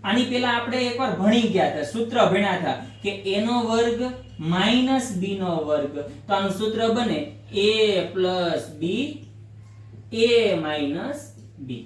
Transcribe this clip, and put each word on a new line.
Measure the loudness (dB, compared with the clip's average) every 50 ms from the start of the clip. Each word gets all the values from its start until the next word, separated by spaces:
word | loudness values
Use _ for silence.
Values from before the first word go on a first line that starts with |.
| 0
આની | 2 2 2 2 2
પહેલા | 0 0 0 2 0
આપણે | 0 -2 -2 -2 0 0
એકવાર | 0 0 -2 -2 -2 0 2
ભણી | 4 4 4 4 4 2 2
ગયા | 2 2 2
હતા, | 0 -2 -6 -4
સૂત્ર | -4 -4 -4 0 2 4 4 4
ભણ્યા | 4 2 2 2 0 0
હતા | -2 -2 -4 -4 -8 -14 -16 -8
કે | -6 -6 -6 -4 -4 -2 0
a | 0 0
નો | 2 0 0 0 2
વર્ગ | 2 2 2 2 0 0 -2 -4 -6 -10 -14 -16 -12 -6
માઇનસ | -2 0 2 2 4 4 4 4 4 4 2 0 0 -2 -4 -4
b | -2 -2 -2 -2
નો | -2 -2 0 -2 0 0
વર્ગ. | 0 0 0 -2 -6 -8 -10 -10 -12 -14 -2
તો | 0 0
આનું | 0 2 -2
સૂત્ર | -2 -2 -2 -2 0 0 2 2 2
બને | 2 2 0 0 -2 -4 -6 -10 -18 -16 -6 -2 2 2 4
a | 4 4 4 4 4 0 0 -2
પ્લસ | -2 0 0 0 0 0 0 0 -2 -4 -6 -8 -8 -6
b, | -4 -2 -2 -2 -4 -4 -8 -12 -16 -18 -20 -20 -20 -20 -20 -20 -20 -20 -20 -20 -20 -20 -20 -20 -16 -8
a | 2 2 4 6 6 6 4 4 2 0
માઇનસ | 0 -2 -2 -2 -2 -2 -2 -4 -4 -6 -8 -8 -12 -16 -20 -20 -20 -20 -18 -16 -10
b. | -10 -10 -10 -10